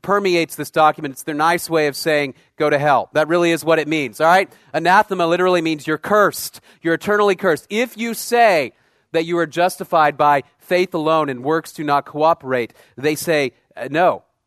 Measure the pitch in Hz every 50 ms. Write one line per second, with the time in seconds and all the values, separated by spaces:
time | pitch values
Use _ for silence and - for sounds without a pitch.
0 | - - 196 202 202 190 175 170 165 160 - - 147 - _ 165 156 151 151 -
1 | 156 143 131 - - - 151 147 156 165 175 165 - - 165 160 151 147 135 -
2 | - 165 156 147 143 135 123 _ _ _ _ _ 156 147 147 139 143 151 139 120
3 | 101 _ - 151 156 151 170 175 175 170 165 151 135 160 160 160 147 147 156 156
4 | 143 120 107 - 156 165 175 190 196 - - _ _ _ - 160 165 175 185 208
5 | - _ 196 180 175 165 170 175 185 185 180 175 160 160 160 151 135 151 156 147
6 | - - 202 214 202 165 - - - - - - _ _ _ _ - 165 165 156
7 | - 196 208 208 208 202 190 165 - 185 156 135 - _ 202 220 247 233 - 208
8 | 233 233 226 - - - 240 240 233 220 185 156 135 107 _ _ _ _ _ _
9 | _ _ - 165 165 165 170 170 165 156 127 160 175 - - - 185 - - 165
10 | 156 147 143 139 151 143 143 143 - _ _ _ _ - 180 180 180 - - 165
11 | 151 156 160 160 151 139 131 120 131 143 160 160 156 - - - 156 147 143 143
12 | 139 - - 147 156 160 165 _ - 131 127 123 117 104 _ _ _ _ _ -
13 | 131 151 156 143 - 175 160 147 139 123 _ _ _ _ _ - 117 131 139 160
14 | 180 170 135 90 _ _ _ _ _